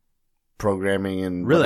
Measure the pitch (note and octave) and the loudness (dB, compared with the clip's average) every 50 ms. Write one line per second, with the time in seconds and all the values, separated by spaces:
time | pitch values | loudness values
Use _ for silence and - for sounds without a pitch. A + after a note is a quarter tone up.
0 | _ _ _ _ _ _ _ _ _ _ _ - - G#2 G2 F#2+ F#2+ G2 G2 G2 | _ _ _ _ _ _ _ _ _ _ _ -4 -2 -2 -2 0 0 0 0 0
1 | G2 G2 F#2+ F#2 F#2+ F#2 F2+ F2+ F2+ A2+ D3 - - | -2 -2 -4 -4 -4 -4 -4 -4 0 2 4 4 4